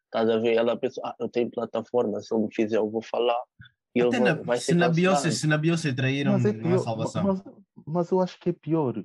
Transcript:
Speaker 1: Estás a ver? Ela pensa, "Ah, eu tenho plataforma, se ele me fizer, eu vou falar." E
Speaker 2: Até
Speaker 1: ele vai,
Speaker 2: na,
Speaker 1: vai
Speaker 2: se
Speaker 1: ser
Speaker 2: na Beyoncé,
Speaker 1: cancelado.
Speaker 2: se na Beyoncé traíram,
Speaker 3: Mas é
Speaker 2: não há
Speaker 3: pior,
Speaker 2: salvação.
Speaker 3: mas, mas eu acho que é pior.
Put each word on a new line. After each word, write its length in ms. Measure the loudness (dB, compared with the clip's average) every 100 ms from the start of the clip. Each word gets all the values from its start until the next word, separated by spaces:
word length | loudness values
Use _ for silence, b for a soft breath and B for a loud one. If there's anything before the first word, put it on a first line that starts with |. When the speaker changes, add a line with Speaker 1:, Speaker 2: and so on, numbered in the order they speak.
| _
Speaker 1:
Estás 240 | 0 2
a 80 | 2
ver? 160 | 2 2
Ela 200 | 2 0
pensa, 220 | -4 -6
"Ah, 100 | -12 -8
eu 80 | -6
tenho 220 | -2 -2
plataforma, 680 | -4 -6 -6 -2 -2 0 -4
se 120 | -4
ele 120 | -2 -2
me 80 | -2
fizer, 220 | 0 0
eu 120 | 0
vou 120 | -4
falar." 360 | -6 -2 0 0 -4 _ B B _
E 80 | 0
Speaker 2:
Até 160 | 2 4
Speaker 1:
ele 20 | 2
vai, 80 | 0
Speaker 2:
na, 60 |
Speaker 1:
vai 160 | -2 -2
Speaker 2:
se 80 | 2
Speaker 1:
ser 100 | 2
Speaker 2:
na 140 | 4
Beyoncé, 260 | 4 4 2
Speaker 1:
cancelado. 120 | 0 0
Speaker 2:
se 80 | 0
na 100 | 2
Beyoncé 360 | 2 0 -2
traíram, 400 | -2 -2 0 2
Speaker 3:
Mas 120 | 2 2
é 80 |
Speaker 2:
não 60 | 0
há 20 | 0
Speaker 3:
pior, 80 | 0
Speaker 2:
salvação. 440 | 0 -4 -4 -2
Speaker 3:
mas, 200 | 0 -2 -6 -20 _ -20 -6
mas 260 | -4 0
eu 100 | 0
acho 180 | 0 -2
que 100 | -6
é 40 |
pior. 500 | -4 -2 0 0 -2